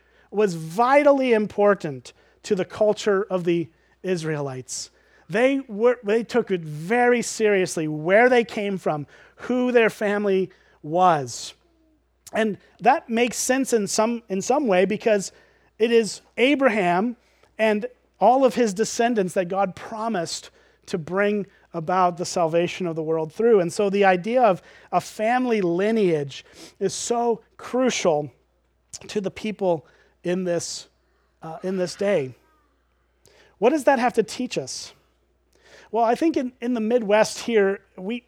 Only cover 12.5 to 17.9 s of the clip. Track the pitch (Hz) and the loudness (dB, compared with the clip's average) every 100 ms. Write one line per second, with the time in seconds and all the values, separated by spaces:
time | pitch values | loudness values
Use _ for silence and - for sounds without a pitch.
12.5 | 190 _ - 202 302 - 226 247 - - | -4 _ -2 2 2 0 0 0 -2 -2
13.5 | 262 269 233 196 - 220 240 - 196 185 | 0 0 0 0 0 0 -2 -6 -4 0
14.5 | 277 269 180 196 214 233 208 185 - _ | 0 2 2 2 0 2 0 0 -12 _
15.5 | _ _ - 226 233 208 - _ - 247 | _ _ -2 2 2 2 -4 _ -2 0
16.5 | 285 262 214 180 175 226 233 _ _ _ | 2 2 2 0 0 -2 -6 _ _ _
17.5 | - 220 208 214 | -2 0 0 -4